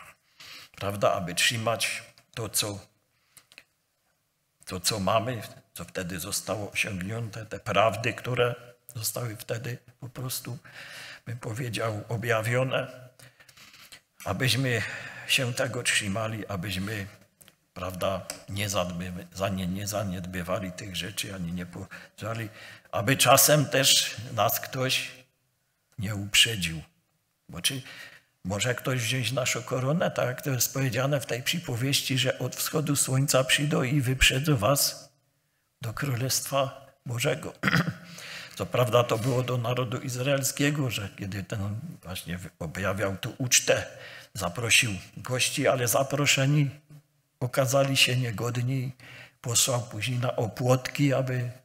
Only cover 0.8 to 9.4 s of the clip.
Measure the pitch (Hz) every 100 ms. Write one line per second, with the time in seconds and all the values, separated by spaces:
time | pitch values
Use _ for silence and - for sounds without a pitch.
0.8 | 98 101 120 101 87 87 - 117 113 110
1.8 | - - - - _ - 104 - 107 98
2.8 | - _ _ _ _ - _ - - _
3.8 | _ _ _ _ _ _ _ _ - 92
4.8 | - 107 95 110 113 117 - - _ -
5.8 | 85 - 87 90 95 - - 107 98 -
6.8 | - 95 92 113 110 113 110 101 - 98
7.8 | 110 107 120 - 120 123 123 120 - -
8.8 | - 113 110 123 117 107